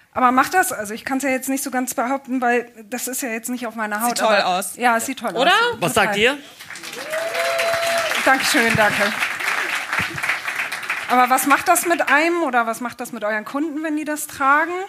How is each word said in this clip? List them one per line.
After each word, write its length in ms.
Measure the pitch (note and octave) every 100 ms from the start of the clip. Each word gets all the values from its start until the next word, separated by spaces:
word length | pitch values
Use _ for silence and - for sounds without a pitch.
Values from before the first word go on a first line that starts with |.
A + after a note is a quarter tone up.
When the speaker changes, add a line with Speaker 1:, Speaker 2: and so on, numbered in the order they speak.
| _
Speaker 1:
Aber 180 | - B3
macht 200 | C4 D4
das, 200 | F4+ F#4
also 200 | G3+ G#3
ich 120 | A3 -
kann's 160 | C4+
ja 80 | C#4
jetzt 180 | C4 B3+
nicht 140 | C4
so 60 | C#4
ganz 240 | B3+ B3+
behaupten, 460 | - A#3+ C4+ C4+ B3+
weil 280 | A#3+ A#3+ A#3+ - G#3
das 180 | A#3+ -
ist 140 | C4
ja 80 | C4+
jetzt 180 | A3+ A#3
nicht 180 | B3 A#3+
auf 100 | A3
meiner 260 | G#3+ G#3
Haut, 80 | A#3+
Speaker 2:
Sieht 80 | A#3
toll 160 | A3
Speaker 1:
aber 240 | G#3+ F#3 F3+
Speaker 2:
aus. 180 | G3+ -
Speaker 1:
Ja, 200 | B3 A3+
es 80 | A#3
sieht 140 | B3+
toll 140 | A3
Speaker 2:
Oder? 180 | F3+ D4
Speaker 1:
aus. 240 | G4+ A#4 A4+
Speaker 3:
Was 140 | F3
Speaker 1:
Total. 120 | A#3 A3
Speaker 3:
sagt 100 | G3+
ihr? 180 | A3+ C#4+ - - - - - - C#5 D#5 E5 E5 E5+ E5+ E5+ E5+ E5+ E5+ E5 -
Speaker 1:
Dankeschön, 500 | - C4+ - C4 A3+ A3+
danke. 280 | G#3 G#3 G#3 - - - - - - - - - - - - - - - - - - - -
Aber 220 | B3 B3
was 160 | C4 C#4+
macht 220 | C#4 -
das 180 | F4 F4
mit 220 | E4+ -
einem 340 | C#4 E4 E4+
oder 240 | D#4 A#3+ A3+
was 140 | A3+
macht 200 | A#3+ -
das 120 | A#3+
mit 120 | A#3
euren 200 | G#3 G#3+
Kunden, 380 | G#3+ C#4+ D#4+ C#4+
wenn 140 | D#4+ D4+
die 80 |
das 220 | D4 D4+ -
tragen? 460 | - C4+ D4 E4 F4+